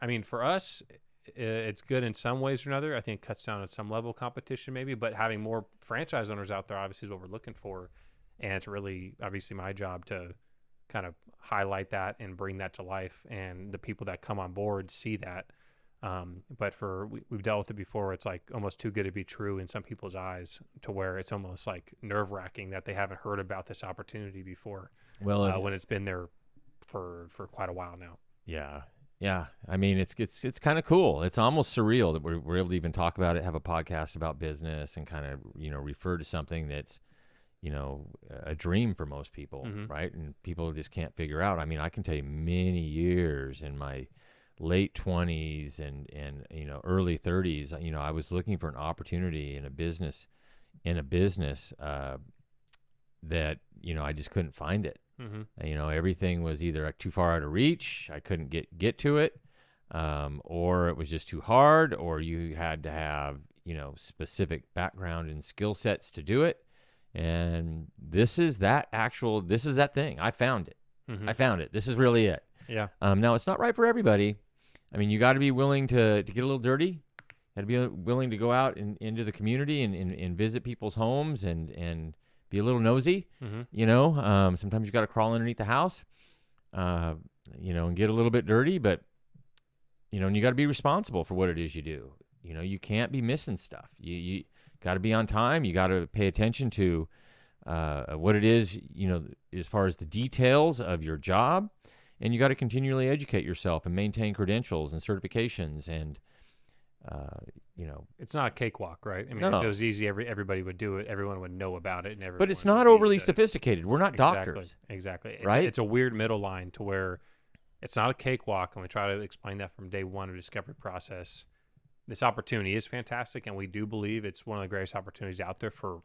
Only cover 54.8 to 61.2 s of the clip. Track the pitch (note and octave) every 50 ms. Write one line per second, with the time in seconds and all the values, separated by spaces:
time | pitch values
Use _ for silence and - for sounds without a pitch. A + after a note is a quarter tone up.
54.8 | F#2+ - - - _ _ _ - B2 G#2+ G#2 G#2+ G#2+ - - - - D#2 D2+ D2+
55.8 | D2+ D#2 D#2 D#2+ E2 F#2+ F2 - F#2+ F2+ F2 E2+ E2+ D#2+ D#2 C#2+ E2+ E2+ D2+ D#2
56.8 | D2+ D2+ - - - F2+ - F#2+ F2 E2+ E2+ E2 D2 D2 D#2 G2 B2+ D#3 E3+ -
57.8 | - - - - - - D2+ D2+ - - F#2+ D#2+ D2+ C2+ D#2+ D#2+ - - - E2+
58.8 | F#2 A#2 A#2 - - C#3+ D3 D3 D#3 - - - _ - _ _ _ _ _ _
59.8 | _ - - D#2+ D#2 D#2 D2+ D2 D2 C#2+ C#2+ D2 - - E2 E2+ E2+ F2 F2+ F2+
60.8 | F2 F2 E2 - E2 D2+ D#2+ D#2